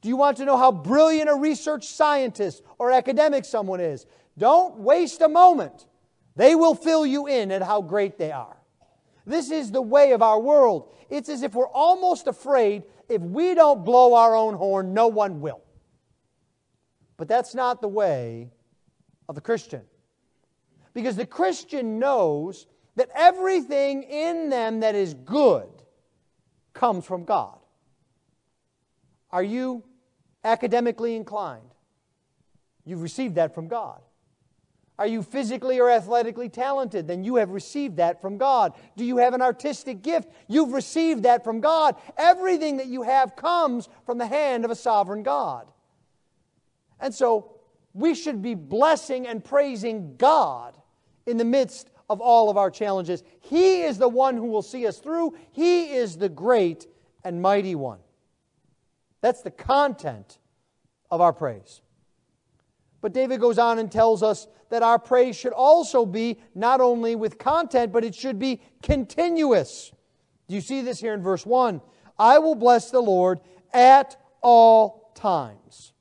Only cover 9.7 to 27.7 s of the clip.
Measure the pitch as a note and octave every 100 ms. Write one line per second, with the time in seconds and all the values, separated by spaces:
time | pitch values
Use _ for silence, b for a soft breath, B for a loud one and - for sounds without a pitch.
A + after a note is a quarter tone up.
9.7 | A#3+ A3+ C4+ C#4 A#3+ A3+ G#3+ A#3+ D4 B3
10.7 | E3+ - b b C#4+ B3 C#4+ C4 G#3+ B3+
11.7 | C4+ D#4+ F#4 F#4 F4 - G#3+ B3+ C#4 A3
12.7 | G#3 - b b A3 E3+ G#3 F4 E4+ D4+
13.7 | C4+ F3 B3 B3 A#3 A3+ A3+ A3 G3+ G3
14.7 | G3 F#3+ G3 A#3 G#3+ G3+ D#3+ D3 A2+ _
15.7 | _ _ _ _ _ _ _ _ _ _
16.7 | _ _ _ _ _ D#3+ A#3 B3 B3 B3
17.7 | B3 G#3+ G3+ G3 C#3 A#2+ A#2 A#2+ _ _
18.7 | _ _ _ _ _ - D3 - A#3 -
19.7 | C3 G2+ _ _ _ _ _ _ _ _
20.7 | _ _ A#3+ A#3+ G3+ A#3+ - F#4 E4+ -
21.7 | D4 A#3 A3 C4+ C4 F3 D3 E3 F#3+ _
22.7 | _ _ - B3 - E4+ F#4 F#4 F#4 B3
23.7 | C#4+ C#4 C#4 C#4 D4 D#4+ E4+ D#4+ B3+ A3
24.7 | A3 A3 G#3 F#3 C#3 B2+ C4 C4+ C#3+ F#2+
25.7 | _ _ _ _ _ _ _ _ _ _
26.7 | - B3 F#3+ - F3+ E3+ G3 G2+ - _